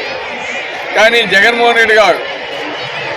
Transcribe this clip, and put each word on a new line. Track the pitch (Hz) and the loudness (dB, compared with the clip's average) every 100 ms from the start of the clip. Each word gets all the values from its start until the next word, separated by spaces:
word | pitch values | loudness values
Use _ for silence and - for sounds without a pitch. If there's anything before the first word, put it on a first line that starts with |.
| - - - - - - - - - 196 | -8 -8 -8 -10 -8 -8 -8 -10 -4 2
కానీ | 220 233 214 190 | 4 4 2 4
జగన్మోహన్ | 220 240 233 233 | 4 4 2 4
రెడ్డి | 220 220 | 4 4
గారు | 190 147 - - - - 101 - - - - | 4 2 -2 -10 -10 -10 -10 -10 -10 -10 -8